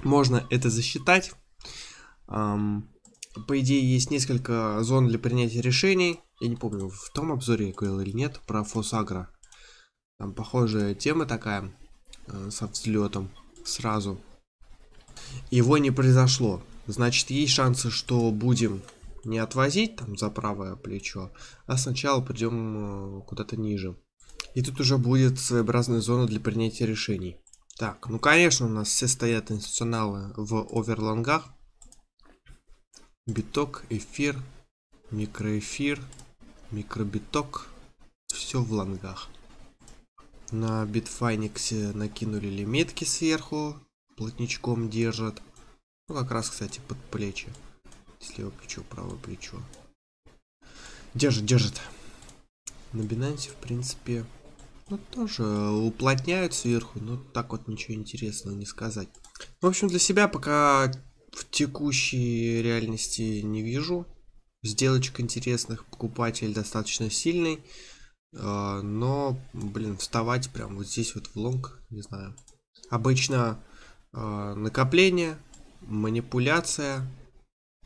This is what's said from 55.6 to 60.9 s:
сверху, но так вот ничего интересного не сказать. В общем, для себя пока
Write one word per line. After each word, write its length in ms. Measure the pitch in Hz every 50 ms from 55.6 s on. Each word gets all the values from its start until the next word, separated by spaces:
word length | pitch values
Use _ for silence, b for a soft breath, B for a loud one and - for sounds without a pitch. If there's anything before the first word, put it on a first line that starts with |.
| 104 104 107 107 113 113 113 - 127 135 135 131 131 165 180 190 180 - -
сверху, 460 | - - 120 117 117 - - - 104
но 160 | 104 113 123
так 340 | 127 - - - 120 123 -
вот 160 | 110 110 -
ничего 280 | 113 107 104 - - 110
интересного 600 | 107 107 - - - 110 107 104 - - 98 101
не 120 | 101 101
сказать. 420 | - - - 113 113 107 104 92 - - - - - B B B B - _
В 60 | 170
общем, 220 | 185 185 - 208 190
для 100 | 175 175
себя 300 | - - 185 208 208 208
пока 640 | 208 135 - 147 147 147 147 143 139 135 135 131